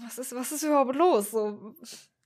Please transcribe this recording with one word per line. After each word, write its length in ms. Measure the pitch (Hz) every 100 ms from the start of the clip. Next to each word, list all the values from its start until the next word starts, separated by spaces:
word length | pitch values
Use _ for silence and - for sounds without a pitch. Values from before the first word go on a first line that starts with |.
„Was 140 | 233 226
ist, 160 | 254
was 180 | 240 254
ist 100 | 302
überhaupt 320 | 302 294 254
los? 360 | 269 359 240 208
So, 420 | 220 208 208 208 254 - - - _